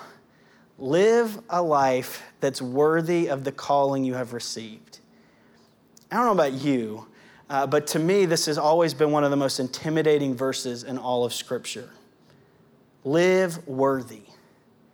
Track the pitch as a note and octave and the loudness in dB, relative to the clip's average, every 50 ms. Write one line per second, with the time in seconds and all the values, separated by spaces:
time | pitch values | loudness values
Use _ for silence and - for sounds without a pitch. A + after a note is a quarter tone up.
0 | - - - - _ _ _ _ _ _ _ _ _ _ _ - C3+ C3 D3 F3 | -16 -20 -20 -20 _ _ _ _ _ _ _ _ _ _ _ -10 -4 0 2 4
1 | G3 A3 A3+ A#3+ A#3 A3 G#3 G3+ - - F3 F3 F3 E3 D3+ C#3+ C#3 C3+ B2+ B2+ | 4 4 4 4 2 0 -4 -10 -10 -4 -2 0 2 2 4 4 4 4 2 0
2 | B2 - - - - - - - - C#3 C3 - C3 B2 B2 C#3 D3 D#3 D#3+ E3 | -2 -4 -10 -14 -16 -18 -10 -2 -2 -2 -2 -2 -8 -4 0 2 4 4 4 2
3 | E3 D#3+ F3+ E3+ E3+ - C#3+ C#3 C3 C#3 C3+ - - - C#3+ C#3+ C#3 C#3 C#3 C3+ | 0 0 0 0 0 0 -2 -4 -4 -8 -8 -8 -4 0 2 2 2 2 0 0
4 | C3+ C3 B2+ B2+ B2+ A2+ A#2 A#2 - - - A2+ A2+ A2 A2 A2+ - _ - - | -2 -2 -2 -4 -6 -8 -8 -10 -10 -10 -10 -10 -12 -14 -16 -20 -20 _ -20 -20
5 | _ _ _ _ _ _ _ _ _ _ _ _ _ _ _ _ _ _ _ _ | _ _ _ _ _ _ _ _ _ _ _ _ _ _ _ _ _ _ _ _
6 | _ - - G#3+ B3 A#3+ G#3 F3 D#3 C#3 C3 C3 C3+ D3 C#3 B2 A2+ G#2+ G#2+ A2 | _ -4 -2 0 2 2 4 4 2 2 0 -2 -2 0 0 0 -2 -4 -8 -12
7 | - - _ - - - - - _ - C#3+ C#3 C#3 C3+ D3 D3+ D3 - - E3 | -14 -18 _ -20 -20 -20 -20 -20 _ -6 -2 -2 0 2 0 0 0 0 -2 0
8 | D#3+ E3+ G3 G3+ F#3+ E3+ E3+ D#3+ - D#3+ D3+ D3 C#3+ D3+ D#3+ E3+ E3+ D#3+ C3+ C3+ | 2 2 4 4 4 2 2 0 0 0 -2 0 2 4 4 4 4 2 2 0
9 | D#3 D3+ D3+ D3+ D3 C#3+ C#3+ C#3+ C#3+ C3 - - C3 B2+ - - - D#3+ D#3 D#3+ | 2 2 4 2 2 2 2 2 0 0 -2 -2 -4 -6 -6 -6 -4 -2 0 2
10 | D#3 D#3 D3+ D3 C#3+ C3+ B2+ A#2+ C3 C3+ B2+ - - B2+ A#2+ A#2+ A2+ A#2+ C3 B2+ | 2 4 4 2 2 0 -2 -2 -2 -2 -2 -4 -6 -8 -8 -8 -10 -10 -10 -8
11 | A#2+ B2+ B2 B2 B2 A#2 A#2 - - - C3 A#2 G#2+ - - A2 G2+ - - - | -4 -2 0 0 0 -2 -4 -6 -8 -8 -8 -8 -8 -10 -12 -12 -14 -18 -20 -20
12 | - _ _ _ _ _ _ _ _ _ _ _ _ _ _ _ _ _ _ _ | -20 _ _ _ _ _ _ _ _ _ _ _ _ _ _ _ _ _ _ _
13 | - C3 D3 E3 F3 F3+ F#3 F#3 F#3+ F3 E3 E3 - - C3 C3 C3+ C3+ C3+ C3 | -6 0 2 4 4 4 4 2 2 0 -2 -8 -12 -8 -2 0 2 2 2 0
14 | B2 A#2 A#2 G#2 G#2 - - - _ _ _ _ _ _ _ _ _ _ | -4 -8 -16 -20 -20 -20 -20 -20 _ _ _ _ _ _ _ _ _ _